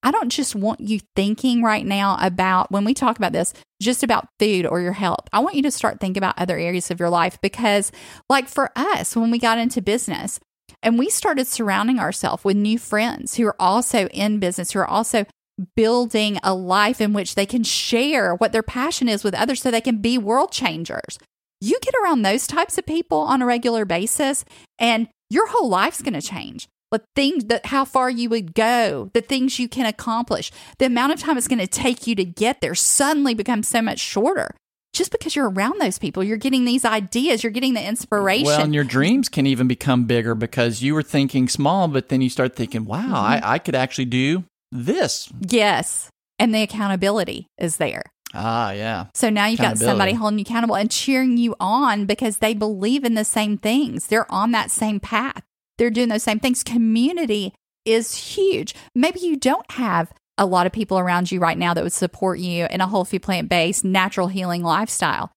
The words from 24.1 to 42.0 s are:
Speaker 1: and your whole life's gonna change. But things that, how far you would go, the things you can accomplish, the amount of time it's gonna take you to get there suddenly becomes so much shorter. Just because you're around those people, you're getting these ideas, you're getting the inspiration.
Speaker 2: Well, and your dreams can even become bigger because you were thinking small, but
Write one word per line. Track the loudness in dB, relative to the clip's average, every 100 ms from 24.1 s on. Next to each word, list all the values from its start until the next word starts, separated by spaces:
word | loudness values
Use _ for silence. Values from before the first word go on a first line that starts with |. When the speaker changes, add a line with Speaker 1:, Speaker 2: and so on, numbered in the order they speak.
| -2 0 -2 -6 -16 -20 _
Speaker 1:
and | 0 2 -2 _ _
your | 0 2
whole | 2 2
life's | 2 0 -2
gonna | -6 -6
change. | -8 -10 -12 -16 -18 _ _
But | -6 _ 0
things | 2 0 0
that, | -2 0
how | -2 0
far | 0 0
you | 0 -2
would | -2 -2
go, | 0 2 4 2 -2 0 -2
the |
things | 0 0 0 -2
you | -4
can | -2 -2
accomplish, | -2 -4 -4 -2 -4 -6 -14 -20 -2
the | 0
amount | 2 0
of | 0
time | 0 -2
it's | 0
gonna | -2 -2
take | -2 -2 -2 -2
you | -2
to | -2
get | 0 0 0
there | -4 0
suddenly | 0 2 2 2 0
becomes | 0 0 -2 0
so | 0
much | 0 -4
shorter. | -4 0 0 0 -4 -10 _ _ _
Just | -4 -2
because | -2 -4 -2
you're | 0
around | 0 -2 0
those | -2 -2
people, | -6 -2
you're | -2 0
getting | 0 2 2
these | 2 2
ideas, | 0 -2 -2 0 0
you're | 0
getting | -2 0
the | -2
inspiration. | -2 -6 -2 0 2 2 4
Speaker 2:
Well, | 4
and | 4 2
your |
dreams | 2 2 4 2 2
can | 0 2
even | 2 2
become | 0 2 2
bigger | 4 2 0 -2
because | -2 0 0 0
you | 0
were | 0
thinking | 0 0 2 2 0
small, | 2 2 2 2
but | 0